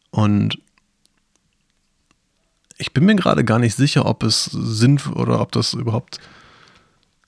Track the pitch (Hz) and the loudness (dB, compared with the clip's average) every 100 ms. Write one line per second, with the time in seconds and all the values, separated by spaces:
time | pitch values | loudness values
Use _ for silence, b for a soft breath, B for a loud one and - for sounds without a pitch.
0 | _ - 107 104 107 - _ _ _ _ | _ 0 2 2 0 -4 _ _ _ _
1 | _ _ _ _ _ _ _ _ _ _ | _ _ _ _ _ _ _ _ _ _
2 | _ _ _ _ _ _ _ - 123 - | _ _ _ _ _ _ _ -14 -6 2
3 | 185 214 - - 117 117 117 113 139 135 | 2 4 2 0 2 2 0 2 0 0
4 | 110 113 117 107 - - 117 107 123 143 | -2 -2 -2 -2 -4 -6 -6 0 2 2
5 | 139 117 120 117 117 117 117 117 120 110 | 0 -6 -2 -2 -2 -4 -4 -4 -4 -6
6 | - - b b b b b b b b | -6 -16 b b b b b b b b
7 | b _ | b _